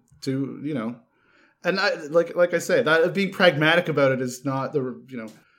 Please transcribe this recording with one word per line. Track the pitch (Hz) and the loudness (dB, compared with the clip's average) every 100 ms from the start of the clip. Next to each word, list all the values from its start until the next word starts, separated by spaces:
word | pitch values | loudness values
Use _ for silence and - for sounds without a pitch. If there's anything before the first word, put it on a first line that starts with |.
| _ _ | _ _
do, | 135 131 131 120 | -6 -6 -6 -8
you | 143 | -8
know? | 139 110 127 _ _ _ _ _ _ | -6 -6 -10 _ _ _ _ _ _
And | 175 190 | -4 0
I, | 196 170 147 | -2 -2 0
like, | 165 165 175 | 0 0 0
like | 175 | 0
I | 170 | 0
say, | - 175 | 0 0
that | 151 160 175 | 4 4 2
being | 165 185 | 0 -4
pragmatic | - 180 147 156 170 175 | 4 4 4 4 2 2
about | 147 135 | 2 2
it | 127 | 2
is | 127 120 139 | -2 -6 -6
not | 135 127 | -4 -4
the, | 147 127 113 131 | -4 -4 -8 -14
you | 127 | -14
know, | 110 - _ | -14 -18 _